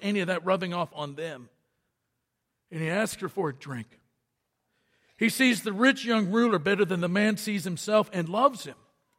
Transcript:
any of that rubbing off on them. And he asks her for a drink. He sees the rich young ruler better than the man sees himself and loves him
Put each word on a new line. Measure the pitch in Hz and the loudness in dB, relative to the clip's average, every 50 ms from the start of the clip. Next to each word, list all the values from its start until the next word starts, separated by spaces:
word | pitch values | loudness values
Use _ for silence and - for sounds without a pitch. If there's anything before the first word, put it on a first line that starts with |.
any | 202 202 208 202 | -4 -2 -2 0
of | 180 | 0
that | 175 185 165 165 | -2 -2 -2 0
rubbing | 185 190 185 185 175 175 | 0 0 0 -2 -4 -4
off | 175 165 - | -4 -6 -6
on | - 147 147 143 139 | -8 -10 -10 -10 -8
them. | 147 160 165 143 123 120 110 _ _ _ _ _ _ _ _ _ _ _ _ _ _ _ _ _ _ _ _ _ _ _ - | -8 -10 -10 -10 -12 -16 -20 _ _ _ _ _ _ _ _ _ _ _ _ _ _ _ _ _ _ _ _ _ _ _ -12
And | 175 156 | -8 -6
he | 160 160 | -4 -2
asks | 175 202 220 - - - | -2 -2 -2 -2 -4 -6
her | 196 147 | -10 -8
for | - 202 175 147 | -4 -4 -4 -4
a | 127 | -4
drink. | - - 143 135 117 110 - _ _ _ _ _ _ _ _ _ _ _ _ _ _ _ _ _ _ _ _ _ _ _ _ _ | -8 -10 -10 -10 -10 -10 -12 _ _ _ _ _ _ _ _ _ _ _ _ _ _ _ _ _ _ _ _ _ _ _ _ _
He | - 214 226 | 0 0 2
sees | - - 262 254 233 175 | 2 4 4 4 4 2
the | - 220 | 0 -4
rich | 190 196 247 269 269 - - | 0 2 4 4 4 2 0
young | 240 233 220 202 175 | 0 0 2 2 2
ruler | 208 233 240 233 202 165 | 2 4 4 4 2 2
better | 143 196 202 202 202 | 2 2 2 2 2
than | 165 190 175 | 2 0 0
the | 175 175 | 0 0
man | 180 202 208 220 214 | 2 2 2 2 0
sees | - - 220 208 196 | 0 -2 -4 -4 -2
himself | 147 185 170 - - 208 214 214 202 - | -4 -4 -6 -6 -2 2 2 2 2 2
and | - 180 165 160 | -2 -4 -4 -2
loves | 190 220 262 285 247 180 - | 2 4 4 4 4 2 -12
him | 139 123 - _ _ _ _ _ _ _ | -14 -16 -18 _ _ _ _ _ _ _